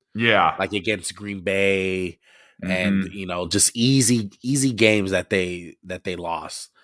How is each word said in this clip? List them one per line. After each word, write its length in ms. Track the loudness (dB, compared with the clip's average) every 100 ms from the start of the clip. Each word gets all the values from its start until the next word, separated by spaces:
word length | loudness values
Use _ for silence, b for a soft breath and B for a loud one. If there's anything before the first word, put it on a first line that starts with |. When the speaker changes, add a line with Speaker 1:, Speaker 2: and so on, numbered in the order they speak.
| _ -2
Speaker 1:
Yeah. 400 | 4 6 4 2
Speaker 2:
Like 140 | -2
against 420 | -2 -2 -4 -6
Green 280 | -12 -10 -6
Bay 760 | -2 0 2 2 0 -2 -4 -8 b b b b
and, 400 | -4 0 2 0
Speaker 1:
Mm-hmm. 100 | -2
Speaker 2:
you 120 | -6 -8
know, 220 | -6 -4
just 240 | 2 2 2
easy, 560 | 2 4 4 2 0 -8
easy 300 | -4 0 0
games 380 | 4 4 4 2
that 180 | -2 0
they, 460 | 0 0 -6 -12 -18
that 200 | -12 -10
they 120 | -8 -8
lost. 540 | -6 -8 -8 -14 -16 _